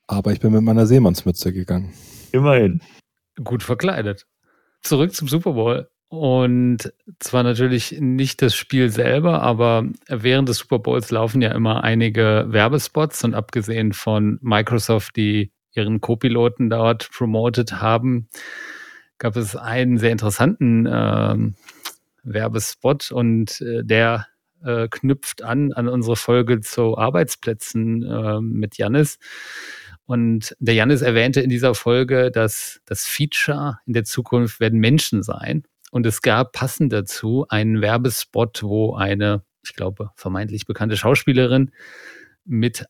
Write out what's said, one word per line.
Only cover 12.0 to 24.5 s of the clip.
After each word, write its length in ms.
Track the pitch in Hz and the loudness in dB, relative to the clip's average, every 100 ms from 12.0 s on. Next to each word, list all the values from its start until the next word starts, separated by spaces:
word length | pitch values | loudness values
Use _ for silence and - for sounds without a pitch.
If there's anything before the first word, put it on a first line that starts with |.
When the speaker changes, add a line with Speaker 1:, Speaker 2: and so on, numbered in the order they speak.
| 113 107 110 107 110 | 2 2 2 2 2
Speaker 3:
Werbespots. 760 | 110 110 143 - - 156 - | 2 2 2 -2 -2 -2 -2
Und 80 | 117 | -2
abgesehen 600 | 107 - 120 101 113 110 | -2 -4 -4 -4 -2 -2
von 440 | 101 - 107 104 107 | -2 -2 0 0 0
Microsoft, 720 | 123 104 107 120 - 113 - - | 0 0 2 0 2 0 0 -2
die 360 | 104 104 101 _ _ | 0 0 -2 _ _
ihren 300 | - 107 110 | -4 -2 -2
Co-Piloten 680 | - 113 127 117 117 120 120 | -2 -2 0 2 0 0 -2
dort 420 | 113 113 113 - | 2 2 0 -4
promotet 680 | - 120 110 117 113 113 95 | -6 -2 0 0 0 -2 -2
haben, 480 | 104 117 127 120 110 - - - - - - - _ - | 0 0 0 -2 -4 -14 -18 -16 -16 -18 -20 -20 _ -8
gab 200 | 120 110 | -6 -4
es 200 | 104 120 | -4 -6
einen 400 | 120 120 127 120 | -6 -2 2 2
sehr 140 | 117 | 2
interessanten, 760 | 113 110 101 135 113 123 117 117 | 0 0 2 0 2 2 4 2
ähm, 680 | 117 110 107 107 107 110 104 - - - - _ _ | 2 0 2 0 0 -2 -6 -14 -18 -16 -16 _ _
Werbespot. 840 | 127 107 113 110 - - 127 143 - | -10 -6 -4 -4 -6 -2 0 0 -2
Und, 520 | 127 117 113 110 - | -2 2 2 0 -4
äh, 200 | 117 117 | -6 -4
der, 440 | 113 113 113 113 - _ _ | 0 2 2 0 -6 _ _